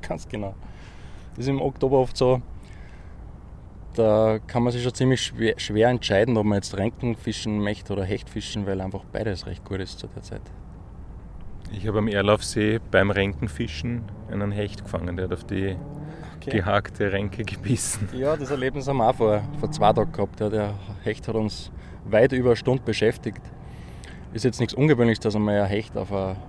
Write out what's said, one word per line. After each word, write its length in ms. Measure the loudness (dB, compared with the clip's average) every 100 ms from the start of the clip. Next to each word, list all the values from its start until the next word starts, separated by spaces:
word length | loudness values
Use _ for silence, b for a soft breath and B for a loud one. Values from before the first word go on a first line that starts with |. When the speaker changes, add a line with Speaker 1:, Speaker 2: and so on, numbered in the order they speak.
| -6
Speaker 1:
ganz 220 | -8 -6
genau. 260 | -6 -6 -8 B B B B B B B
Das 160 | -6 0
ist 20 |
im 120 | 0
Oktober 360 | 0 0 4 6
oft 180 | 4 4
so, 260 | 4 4 0 -12 B B B B B B B -16 -16 -16 -16 -16 -12
da 440 | 2 4 6 6 2 0
kann 160 | 0
man 100 | 2
sich 100 | 2
schon 120 | -2
ziemlich 280 | 2 2 4
schwer, 320 | 0 0 0 0
schwer 320 | 0 4 6
entscheiden, 480 | 4 4 4 6 4
ob 80 |
man 120 | 4 2
jetzt 200 | 0 -2
Renken 400 | -2 0 -4 -2
fischen 440 | -4 -4 -2 0
möchte 320 | 0 -2 -4
oder 120 | -4
Hecht 240 | -2 -2 -4
fischen, 380 | -8 -6 -4 -2
weil 140 | -2
einfach 240 | -4 -6
beides 420 | -6 -4 -2 -4 -6
recht 180 | -10
gut 160 | -6 -6
ist 180 | -6 -10
zu 80 | -12
der 160 | -12
Zeit. 200 | -12 -12 -12 -14 -16 -16 -16 -14 -14 -14 -14 -12 -10 -10 -10
Speaker 2:
Ich 160 | -6 0
habe 100 | 2
am 100 | 2
Erlaufsee 680 | 2 4 4 4 2 2 2 4
beim 200 | 4 6
Renkenfischen 920 | 4 2 2 -4 -2 -4 -4 -4 -4 -6 -10 -8
einen 220 | -4 -2
Hecht 320 | -2 -4 -4
gefangen. 320 | -6 -4 -4 -2
Der 100 | -2
hat 60 |
auf 120 | -4
die 320 | -4 -2 0 -2 -8 -10 B B B B
Speaker 1:
Okay. 100 | -2
Speaker 2:
gehakte 600 | 0 4 2 0 -2 0
Renke 320 | 0 -2 -4
gebissen. 640 | -6 -6 0 0 0 -4 -4
Speaker 1:
Ja, 200 | -2 0
das 160 | 0 -2
Erlebnis 380 | -2 -2 -2 -2
haben 80 | 4
wir 140 | 4
auch 40 |
vor, 280 | 4 4 4 0 -4
vor 120 | -4
zwei 220 | 4 4
Tagen 180 | 6 2
gehabt. 300 | 0 -4 -2
Ja, 80 | -2
der 240 | 0 0 -4 -8 -8
Hecht 260 | -4 -4 -2
hat 60 |
uns 360 | 0 0 -4 -10 -12 B B 2
weit 260 | 6 6
über 160 | 6 4
eine 80 | 4
Stunde 260 | 4 0
beschäftigt. 600 | 0 2 2 2 -6 -8 -14 -16 B B B B B B B
Ist 140 | 0 0
jetzt 120 | 2
nichts 140 | -2
Ungewöhnliches, 480 | 4 6 8 6 4
dass 160 | 2 2
einmal 240 | 4 4
ein 80 | 4
Hecht 300 | 2 -2 -4
auf 120 | -2
eine 260 | -2 -2 -4